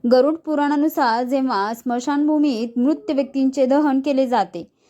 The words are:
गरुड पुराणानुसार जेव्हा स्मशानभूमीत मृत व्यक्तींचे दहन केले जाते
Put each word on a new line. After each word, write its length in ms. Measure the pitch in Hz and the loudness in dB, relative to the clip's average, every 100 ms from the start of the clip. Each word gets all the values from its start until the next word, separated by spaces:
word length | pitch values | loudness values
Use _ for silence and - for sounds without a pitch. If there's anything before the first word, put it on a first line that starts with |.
| 240 | 4
गरुड 240 | 254 277 320 | 4 4 0
पुराणानुसार 880 | 311 294 285 294 302 311 254 226 | -4 -2 0 0 0 0 0 0
जेव्हा 500 | 254 269 262 208 202 | -2 -2 0 -2 -2
स्मशानभूमीत 1040 | 233 254 240 254 285 302 311 294 226 233 240 | -4 -4 -4 -2 0 0 2 0 0 -4 -2
मृत 320 | 254 302 - | 0 0 -2
व्यक्तींचे 540 | 277 277 269 262 269 262 | -2 -2 0 -2 0 2
दहन 340 | 277 294 269 | 2 2 0
केले 280 | 269 262 262 | 0 0 0
जाते 440 | 240 190 175 - _ _ | 0 -2 -6 -16 _ _